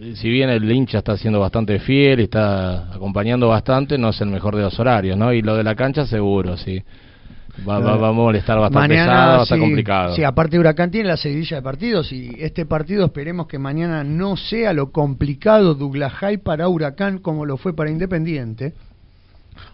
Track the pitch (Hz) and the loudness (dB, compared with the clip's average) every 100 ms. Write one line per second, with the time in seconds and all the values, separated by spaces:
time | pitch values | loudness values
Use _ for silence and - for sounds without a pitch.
0 | 113 110 113 123 131 120 107 123 131 107 | -10 -6 -2 2 2 2 2 2 2 -2
1 | - 101 113 104 98 113 107 101 - 135 | -2 -2 0 0 0 0 0 -2 2 4
2 | 139 131 107 110 107 98 92 90 87 95 | 4 4 2 2 0 0 -2 -4 -6 -8
3 | 98 98 107 123 120 110 - 131 139 147 | -6 -4 0 2 2 2 2 0 0 0
4 | 117 104 104 98 98 104 101 - 120 120 | 0 0 -2 -2 -2 -2 -2 0 2 2
5 | 95 92 113 120 107 110 110 107 127 143 | 2 0 2 2 2 0 0 0 -2 -2
6 | 131 110 101 98 90 87 - 95 - - | -2 0 0 0 0 -4 -6 -8 -10 -18
7 | - - - - - - 98 104 120 107 | -20 -20 -20 -20 -18 -12 -4 0 2 2
8 | 110 113 117 107 - 110 107 139 143 160 | 2 4 4 2 2 2 4 4 4 4
9 | 170 127 131 131 117 - 156 147 107 98 | 4 6 6 6 4 2 2 2 0 0
10 | 90 87 147 131 160 170 165 156 175 190 | 0 0 0 2 2 4 4 4 0 0
11 | 208 165 151 143 165 156 131 135 226 214 | -2 -2 -2 -4 -4 -6 -8 -6 -2 -2
12 | 147 131 123 120 156 156 160 156 151 202 | -2 -6 -12 -8 -8 -6 -4 -4 -2 0
13 | 180 - 147 175 160 143 139 147 170 160 | 0 0 -8 -8 -8 -8 -6 -4 -4 -4
14 | 143 156 196 185 - 220 220 165 135 - | -4 -2 -2 -4 -6 -4 0 0 -2 -2
15 | 147 131 147 139 214 220 190 147 143 135 | -2 0 -4 -2 4 6 6 2 -2 -4
16 | 143 - 196 208 190 156 175 175 151 139 | -4 -4 -4 -4 -2 -2 0 0 -2 -4
17 | 196 190 185 156 151 135 190 160 151 160 | -4 -4 -4 -4 -4 -4 -4 -4 -4 -2
18 | 180 180 160 156 117 110 135 - - - | -2 -2 -2 -4 -6 -8 -10 -10 -20 -20
19 | - _ _ - - - - | -20 _ _ -20 -20 -20 -20